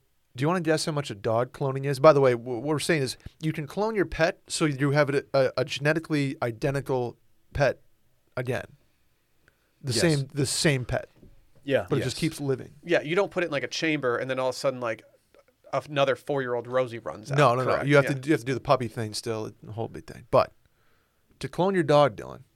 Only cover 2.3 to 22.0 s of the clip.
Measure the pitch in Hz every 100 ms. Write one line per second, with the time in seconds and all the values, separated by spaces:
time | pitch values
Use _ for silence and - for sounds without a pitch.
2.3 | 120 120 117 147 151 - 160 131 - -
3.3 | _ 160 156 143 190 214 214 165 - 165
4.3 | - - - 160 131 143 143 139 139 -
5.3 | 139 131 - 127 - 143 160 160 151 139
6.3 | - 123 113 147 139 139 131 120 - _
7.3 | _ _ - 131 - _ _ _ _ _
8.3 | - 127 117 - _ _ _ _ _ _
9.3 | _ _ _ _ _ 139 110 170 147 135
10.3 | 139 131 - 165 131 120 123 - _ -
11.3 | - _ _ 139 127 - 139 127 - 160
12.3 | - 143 131 - - 165 151 139 180 185
13.3 | 185 170 139 123 - 160 151 127 120 131
14.3 | 131 127 127 143 127 120 113 - _ _
15.3 | _ _ _ - 139 147 143 139 123 -
16.3 | 143 127 120 120 127 127 113 - 87 110
17.3 | 139 135 123 123 78 139 143 131 135 135
18.3 | 147 117 117 - 131 117 - 107 104 117
19.3 | 110 113 - - 107 113 - - - -
20.3 | 131 - _ _ _ _ _ _ _ _
21.3 | _ 135 - 185 190 147 147